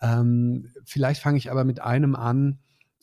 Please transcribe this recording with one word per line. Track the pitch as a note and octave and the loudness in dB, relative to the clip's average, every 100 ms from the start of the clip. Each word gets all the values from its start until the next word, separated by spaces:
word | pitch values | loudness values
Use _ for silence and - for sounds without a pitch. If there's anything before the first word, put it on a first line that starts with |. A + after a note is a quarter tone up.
Ähm, | A#2 A#2 A#2+ A#2+ A#2+ B2 B2 - | 0 2 2 2 0 -2 -8 -20
vielleicht | - C#3+ C3 D3 | -8 -2 -2 0
fange | C#3+ C#3+ | 0 0
ich | - | 0
aber | C3 | -2
mit | C3 A#2+ | 0 -2
einem | A#2+ B2+ D3 | -2 2 2
an, | B2 A#2+ C3 C#3 C#3 _ _ _ _ | 0 0 0 0 -2 _ _ _ _